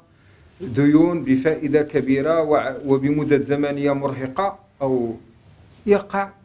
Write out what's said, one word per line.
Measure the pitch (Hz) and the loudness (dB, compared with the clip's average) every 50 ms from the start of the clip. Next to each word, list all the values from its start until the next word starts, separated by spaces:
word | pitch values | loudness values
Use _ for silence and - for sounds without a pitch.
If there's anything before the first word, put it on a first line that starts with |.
| _ _ _ _ _ _ _ _ _ _ _ _ | _ _ _ _ _ _ _ _ _ _ _ _
ديون | - 127 110 139 143 147 151 156 165 175 175 165 131 | -12 -6 -2 2 2 4 6 4 4 4 0 -2 0
بفائدة | 127 131 127 - 156 156 156 156 139 147 151 | 0 0 2 2 0 -2 -2 -2 0 0 0
كبيرة | 147 - - 139 123 131 135 135 139 156 165 165 | 0 0 -2 -2 0 0 0 0 2 0 0 0
وع-، | 156 151 151 131 110 135 127 120 147 | 2 2 2 2 2 -2 -6 -6 0
وبمدة | 139 139 135 135 143 147 151 143 - 143 | 0 0 2 2 0 0 0 2 2 2
زمنية | 131 - 131 143 143 147 143 143 143 143 143 | 2 2 -2 -2 -2 -2 -4 -2 -2 0 0
مرهقة، | 139 139 139 135 127 131 131 131 - - 196 196 - - _ _ _ _ | 0 0 -2 -4 -4 -6 -8 -6 -4 -4 -4 -4 -4 -8 _ _ _ _
أو | 139 131 131 123 117 113 110 - - - _ _ _ - - _ - _ - - _ | -2 -2 0 -2 -2 -4 -6 -10 -16 -20 _ _ _ -20 -20 _ -20 _ -20 -8 _
يقع | 208 202 196 196 - - 196 196 196 - _ | 2 2 2 0 -4 -6 -6 -6 -6 -10 _